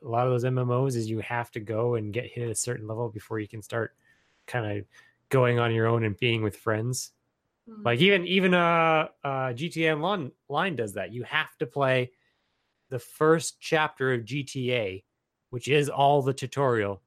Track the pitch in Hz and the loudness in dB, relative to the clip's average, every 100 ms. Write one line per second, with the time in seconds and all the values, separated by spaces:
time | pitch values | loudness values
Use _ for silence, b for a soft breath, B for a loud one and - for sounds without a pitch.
0 | 131 117 127 123 127 127 123 123 135 120 | -4 0 2 2 2 0 0 2 0 0
1 | 110 110 - 120 117 120 107 110 123 117 | -4 -6 -4 -4 -4 -8 -6 -2 0 -2
2 | 104 113 120 120 120 110 - 117 107 110 | -4 -6 -8 -8 -6 -4 -6 -6 -8 -6
3 | 120 107 - 110 104 110 - 117 110 - | -6 -8 -8 -8 -8 -12 -8 -6 -6 -8
4 | _ _ _ _ - 127 107 101 98 b | _ _ _ _ -8 -4 -4 -6 -8 b
5 | b b _ 135 123 120 117 113 113 117 | b b _ 4 4 4 2 2 2 2
6 | 113 98 123 113 107 - 113 110 117 127 | 0 0 0 0 -2 -2 -2 -2 -2 -6
7 | - _ _ _ _ _ - 220 208 120 | -8 _ _ _ _ _ -20 -6 -2 4
8 | 190 196 175 185 185 180 170 170 165 156 | 4 4 2 2 4 4 4 4 4 4
9 | 160 - 143 135 131 120 170 160 160 151 | 0 -4 -6 -4 -4 -4 -6 0 0 2
10 | 170 202 135 - _ 143 190 135 107 98 | 0 -2 -6 -12 _ -2 -2 -2 -4 -6
11 | 92 120 110 151 151 - 151 143 135 131 | -8 -8 -4 -4 -4 -6 -6 0 2 2
12 | 123 - _ _ _ _ _ _ _ 131 | 0 -8 _ _ _ _ _ _ _ -12
13 | - - 156 160 - - - 160 151 - | -12 0 4 4 2 -10 -2 0 0 -2
14 | 131 123 107 143 135 135 123 123 98 95 | -2 0 -2 -8 -6 -6 -2 -2 -2 -6
15 | - _ _ _ _ 123 - 147 143 139 | -14 _ _ _ _ -10 0 2 2 2
16 | 139 143 135 131 127 139 139 117 101 98 | 4 4 2 -2 -4 -2 2 2 0 -4